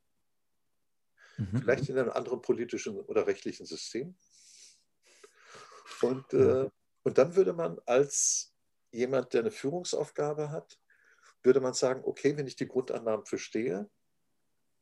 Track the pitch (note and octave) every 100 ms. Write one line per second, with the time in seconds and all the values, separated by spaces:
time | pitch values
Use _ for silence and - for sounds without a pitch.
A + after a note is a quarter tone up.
0 | _ _ _ _ _ _ _ _ _ _
1 | _ _ - - F#2+ A#2+ A2 A#2+ C#3 C3
2 | A#2 B2 A#2+ B2 - A2+ A#2 G#2+ A#2 G2
3 | - G#2+ F#2+ F#2+ G#2+ - F2 D#2+ - A#2
4 | E3+ - _ _ - - - _ _ _
5 | _ - - _ - - - - - -
6 | A#2+ C3 - C#3 C3 C3 C3+ - _ _
7 | - - D#3 F#3 F#3 E3+ E3 - - B2
8 | C#3+ - - - - _ _ _ _ A2+
9 | B2 C3+ B2+ B2 A2+ - C3+ F3 F3+ -
10 | D3 - D3 D3+ D3 C#3+ - - _ _
11 | _ _ - _ B2+ C3 B2+ - B2+ C3
12 | C3+ - C#3 D3+ C3 - C3+ B2+ B2+ A2+
13 | A2+ G#2+ - G#2+ - G#2+ C3 - G#3 _
14 | _ _ _ _ _ _ _ _